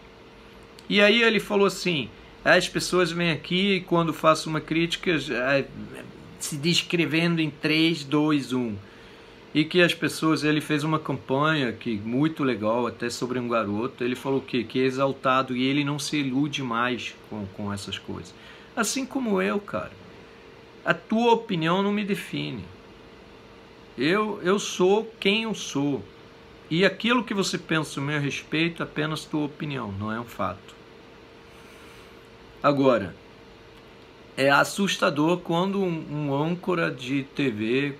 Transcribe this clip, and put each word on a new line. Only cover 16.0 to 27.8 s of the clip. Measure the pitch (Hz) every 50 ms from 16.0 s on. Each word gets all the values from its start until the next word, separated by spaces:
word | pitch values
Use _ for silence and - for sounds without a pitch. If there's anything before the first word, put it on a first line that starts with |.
| 143 - 156 147
ilude | 139 135 123 135 147 151 135 139
mais | 135 123 117 117 120 123 123 110 - - - - - -
com, | 110 107 101 98 -
com | - 104 101
essas | 101 98 - 98 98 -
coisas. | - - 98 92 - - - - - - - - - - -
Assim | 233 226 214 - 262 269
como | - - 277 254 220 202 185
eu, | 185 202 214 202
cara. | 202 - - 104 - - - - - - - - - - - - - - - - - - - - -
A | -
tua | 170 170 - - 226 226 240 240
opinião | 233 226 226 - 185 165 160 165 175 190
não | 196 202
me | 208 208 208
define. | 196 196 175 - - - 147 147 147 139 107 95 90 - - - - - - - - - - - - - - - - - - - - - - - - -
Eu, | - 127 156 185 214 214 214 202 -
eu | 143 175 202 208
sou | - - - - 180 185 202 214 226 226 - -
quem | - 196 202 226 226
eu | 220 196
sou. | - - - - 139 143 143 135 113 98 - - - - - - - - - - - - -
E | 151 170 196
aquilo | 185 185 - - 220 247 254 -
que | -
você | 220 196 185 - -
pensa | 170 - - 170 160